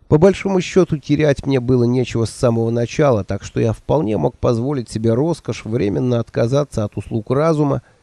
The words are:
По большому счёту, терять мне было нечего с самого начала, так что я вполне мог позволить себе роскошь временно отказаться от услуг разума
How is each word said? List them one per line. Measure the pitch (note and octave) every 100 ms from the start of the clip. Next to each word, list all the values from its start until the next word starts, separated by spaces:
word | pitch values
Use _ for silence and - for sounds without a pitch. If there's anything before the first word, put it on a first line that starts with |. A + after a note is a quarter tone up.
| -
По | D3+
большому | F#3+ F#3+ G3 G3
счёту, | - F#3+ E3+ D3
терять | - D3 D3+ C#3
мне | C#3 C3+
было | A#2+ B2+
нечего | A#2+ B2+ A#2+ A#2
с | A2+
самого | - B2 A2+ A2+
начала, | A#2 A#2+ - C#3+ A2
так | F#2+ G2+
что | - B2
я | A#2
вполне | G#2+ - C#3 G3 G3+
мог | C#3+ -
позволить | C3 A2+ C3 C#3+ A2
себе | A2 A2+
роскошь | A2+ D#3+ D#3+ - G#2+
временно | - A#2+ G3+ D#3+ B2+ A#2
отказаться | A2+ B2+ A#2 C#3 D3 -
от | G#2 -
услуг | - A#2 -
разума | C3 D#3+ D3+ D3 C3 _ _